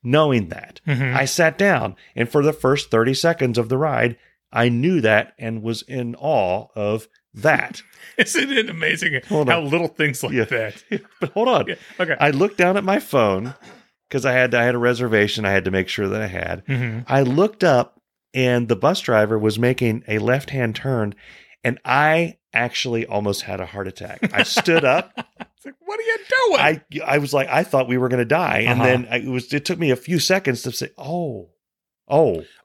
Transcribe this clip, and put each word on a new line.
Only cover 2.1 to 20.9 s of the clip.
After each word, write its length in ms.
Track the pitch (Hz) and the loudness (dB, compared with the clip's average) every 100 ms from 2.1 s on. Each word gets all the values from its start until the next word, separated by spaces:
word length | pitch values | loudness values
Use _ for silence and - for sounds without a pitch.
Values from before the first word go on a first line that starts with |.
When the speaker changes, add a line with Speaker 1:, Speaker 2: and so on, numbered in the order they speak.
Speaker 1:
and 160 | - 117 | -6 0
for 140 | 151 | 2
the 80 | 147 | 2
first 360 | 151 131 143 - | 2 0 0 0
thirty 200 | 113 117 | 0 2
seconds 460 | 135 165 165 127 117 | 2 0 0 0 0
of 100 | 113 | -2
the 80 | 131 | -2
ride, 400 | 156 123 120 113 _ _ _ | -2 0 -2 -2 _ _ _
I 160 | - 120 | 0 2
knew 320 | 120 151 180 | 2 2 2
that 340 | 110 104 101 _ | 4 2 0 _
and 260 | 117 113 | -10 -6
was 200 | 107 113 | -6 -8
in 320 | - 135 120 | -8 -8 -8
awe 540 | 120 - 139 92 95 - - | -6 0 0 2 -2 -6 -6
of 320 | 104 110 - _ _ | -2 -4 -6 _ _
that. 480 | 107 143 143 - - - _ | -2 0 0 -4 -10 -20 _
<laughs> 160 | - - | -16 -2
Speaker 2:
Isn't 340 | 226 339 269 | -2 0 -2
it 200 | 269 - | -2 -2
amazing 500 | 165 156 156 175 135 - | -4 -2 -2 -2 -4 -2
Speaker 1:
Hold 220 | 165 139 | -2 2
Speaker 2:
how 100 | 170 | 0
Speaker 1:
on. 80 | 147 | 0
Speaker 2:
little 200 | 165 165 | -2 -2
things 340 | - 151 127 | -2 -2 -2
like 100 | 131 | -4
Speaker 1:
Yeah. 120 | 127 | -2
Speaker 2:
that? 380 | 107 120 110 - _ | 0 -2 -4 -8 _
Speaker 1:
<laughs> 120 | - - _ | -8 -8 _
But 120 | - | -6
hold 160 | - 240 | -2 0
on. 180 | 240 - | 0 -2
Speaker 2:
Yeah. 60 | - - - | -8 -12 -6
Okay. 160 | 180 143 | -4 2
Speaker 1:
I 120 | 147 | 2
looked 260 | 139 196 196 | 2 0 2
down 220 | 180 202 | 2 2
at 60 | |
my 140 | 190 202 | 0 -2
phone 560 | - 139 107 95 117 - - - _ _ _ | 0 2 2 2 -4 -14 -20 -20 _ _ _
'cause 140 | 139 | -4
I 80 | 131 | 0
had, 220 | 127 127 | 2 2
I 100 | 120 | 2
had 100 | 120 | 2
a 40 | 123 | 2
reservation 680 | 120 117 120 110 101 - | 2 0 2 4 4 2
I 60 | 104 | 2
had 140 | 98 92 | 2 2
to 40 | |
make 180 | 95 92 | -2 -2
sure 180 | - 98 | -4 -4
that 140 | 104 | -2
I 60 | 107 | -6
had. 360 | 90 85 90 - | -6 -8 -8 -6
Speaker 2:
Mm-hmm. 340 | 135 123 113 123 | -4 -4 -6 0
Speaker 1:
I 160 | 135 | 2
looked 400 | 127 139 208 - | 2 2 0 2
up, 380 | 180 127 123 _ _ _ _ | 2 4 2 _ _ _ _
and 360 | 127 127 123 117 | 0 2 2 0
the 80 | 110 | 2
bus 240 | 139 190 | 2 0
driver 380 | - 110 104 110 | 2 2 4 2
was 200 | 107 107 | 0 2
making 440 | 120 127 120 110 - | 0 2 0 -2 -4
a 100 | 107 | -2
left-hand 580 | 107 131 - 135 117 107 | 0 0 -2 -4 -4 -4
turn, 380 | 135 | -4